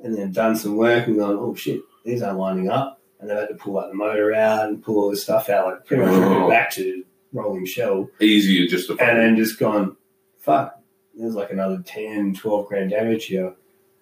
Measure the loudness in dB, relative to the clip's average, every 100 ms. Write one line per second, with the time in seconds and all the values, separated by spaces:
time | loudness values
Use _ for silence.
0 | -8 -6 -4 -2 0 0 -2 2 2 2
1 | 2 0 0 -2 -4 -6 -6 -6 -10 _
2 | -6 -4 -4 -4 -2 -2 -2 -2 -4 -10
3 | _ _ -6 -4 -4 -8 -6 -6 -6 -6
4 | -2 0 0 2 2 2 -2 -4 -2 0
5 | 0 -2 0 0 2 0 0 -4 -2 2
6 | 4 4 4 4 4 2 2 -4 -4 -6
7 | -12 _ _ -8 -6 -6 -6 -4 -2 -2
8 | -4 2 4 6 6 4 2 0 -2 0
9 | 2 6 6 4 2 0 0 0 -2 -6
10 | _ _ _ _ 0 0 0 -10 _ _
11 | _ -8 -6 -6 -6 -4 -2 -4 -8 -10
12 | -8 -4 -4 -4 -2 -2 -2 -4 -2 0
13 | 0 -2 -2 -4 -4 -8 _ _ _ _